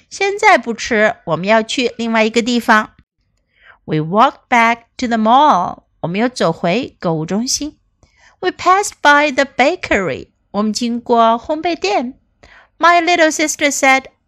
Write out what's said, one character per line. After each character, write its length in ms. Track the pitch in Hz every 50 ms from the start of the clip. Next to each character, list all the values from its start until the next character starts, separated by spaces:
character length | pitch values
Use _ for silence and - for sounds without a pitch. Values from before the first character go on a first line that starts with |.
| _ _
，“现 300 | - - 392 403 392 403
在 180 | 440 427 370
不 160 | 294 233 240 226
吃， 440 | - - - 254 214 214 214 - - _
我 100 | - 160
们 80 | 151 175
要 180 | 196 220 226 220
去 320 | 220 - - 254 226 - -
另 120 | 226 233
外 140 | 226 226 220
一 60 | 226
个 100 | 226 240
地 180 | 226 233 240 240
方。” 360 | 220 - 226 214 220 - _ _ _ _ _ _ _ _ _ _ _ _ _ _ _ - - _ _
We 120 | - -
walked 520 | 156 151 160 175 208 240 277 - - _ _
back 360 | 254 240 233 226 233 233 _ _ _
to 100 | - 254
the 120 | 240 233 226
mall. 640 | 220 214 233 269 302 302 240 180 180 - - - _ _ _ _ -
我 60 | 160
们 100 | 170 196
又 100 | 226 254
走 220 | 240 - 214 170 165
回 440 | 165 - 175 175 233 269 - - _
购 160 | - 185 165
物 100 | 156 156
中 220 | 165 190 208 233
心。 320 | 269 - - 285 302 302 _ _ _ _ _ _ _ _ _ _ _ _ _
We 100 | - 370
passed 440 | - - - 349 370 392 415 - - _
by 320 | - 294 294 285 294 302 262
the 120 | 277 277
bakery. 840 | 262 - - 247 285 349 359 - - 330 311 190 160 127 92 - - _ _ _ _
我 120 | - 202 214
们 100 | 220 208
经 280 | - 247 233 233 240
过 400 | 233 - 240 233 226 226 226 240
烘 220 | - - 311 311 320
焙 140 | 349 339
店。 420 | - - 370 403 359 254 247 269 - _ _ _ _ - - - - _ _ _
My 240 | _ 311 330 349 349
little 300 | 339 320 349 339 330 311
sister 400 | 302 - 320 302 - - 320 285
said, 360 | 269 - - 269 262 269 262 - _ _ _